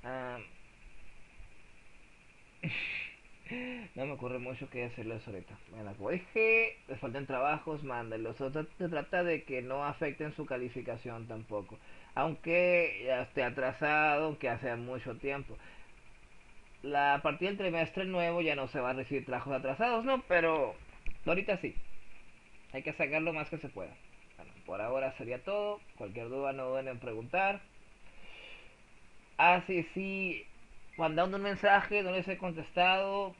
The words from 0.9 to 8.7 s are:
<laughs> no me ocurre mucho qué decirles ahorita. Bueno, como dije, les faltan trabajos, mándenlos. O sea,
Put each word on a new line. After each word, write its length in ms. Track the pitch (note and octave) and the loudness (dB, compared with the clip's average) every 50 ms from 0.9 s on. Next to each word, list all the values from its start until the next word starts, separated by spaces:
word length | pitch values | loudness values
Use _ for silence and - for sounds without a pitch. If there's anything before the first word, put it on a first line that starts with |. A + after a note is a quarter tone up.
| - - - - - - - - - - - - - - - - - - - - - - - - - - - - - - - - - - | -12 -10 -10 -10 -12 -12 -16 -16 -14 -16 -16 -14 -14 -18 -18 -18 -20 -20 -20 -20 -20 -20 -20 -20 -20 -20 -20 -20 -20 -20 -20 -20 -18 -8
<laughs> 1300 | - D#3+ - - - - - - - - - - - - - - - - - B3 B3 B3+ B3 B3 A3+ F3+ - | -6 -4 -4 -2 -4 -4 -4 -6 -6 -8 -10 -16 -20 -20 -20 -18 -10 -8 -8 -6 -6 -6 -8 -10 -10 -12 -8
no 100 | - C3 | -6 -6
me 80 | C#3 C#3+ | -4 -4
ocurre 260 | B2 B2 B2 B2+ B2+ | -6 -6 -4 -4 -4
mucho 300 | B2 B2+ C3 A#2+ C#3 C3 | -4 -6 -8 -8 -8 -8
qué 100 | - B2 | -4 -4
decirles 460 | A#2+ A#2+ A#2+ - A2 A2 A2+ A2 - - | -4 -4 -4 -6 -6 -6 -6 -6 -8 -8
ahorita. 300 | G2+ F#2 F2 - G#2 - - - | -10 -10 -10 -12 -16 -18 -18 -16
Bueno, 220 | - A2 G#2+ G#2 G2 | -14 -12 -10 -10 -10
como 140 | G2 G2 G#2+ | -6 -2 -2
dije, 680 | D#3+ F#3 F3+ - - A3+ A3 A3 A3+ A3+ A3+ A3 - - - - | -2 -2 -4 -2 2 2 4 6 6 6 4 2 -2 -8 -10 -10
les 120 | C3+ A#2 | -8 -6
faltan 260 | - C3 A2+ C#3 C#3 | -6 -4 -4 -4 -4
trabajos, 580 | C3 C3+ B2+ C3 D3 D3+ D3+ - - D#3 D3 D3 | -2 0 2 2 2 2 0 -2 -4 -6 -4 -4
mándenlos. 560 | C3+ B2+ A#2+ A#2 A2+ A2 A2 A2 A2 A2 - | -4 -4 -4 -4 -4 -4 -4 -4 -4 -4 -2
O 100 | C#3 C3+ | -4 -2
sea, 140 | C3+ D#3 D#3 - | -2 -2 -4 -4